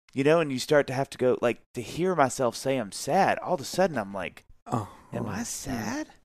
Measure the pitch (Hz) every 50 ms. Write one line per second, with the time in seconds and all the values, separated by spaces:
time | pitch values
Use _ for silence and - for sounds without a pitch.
0 | _ _ - 127 135 143 160 175 165 147 131 127 - - 151 143 135 - 131 139
1 | 139 - - - 123 127 117 - - 120 117 - _ _ - 127 110 104 120 139
2 | 170 190 180 160 139 123 - - 135 117 110 - - 135 135 131 110 95 - -
3 | - - 147 190 190 127 95 - - 123 180 170 127 - - - 185 196 151 120
4 | 101 98 98 98 87 76 - - _ _ - _ - - - - 104 - - -
5 | - - - - 117 107 101 208 233 - - - - 277 254 233 220 202 254 302
6 | 311 - - _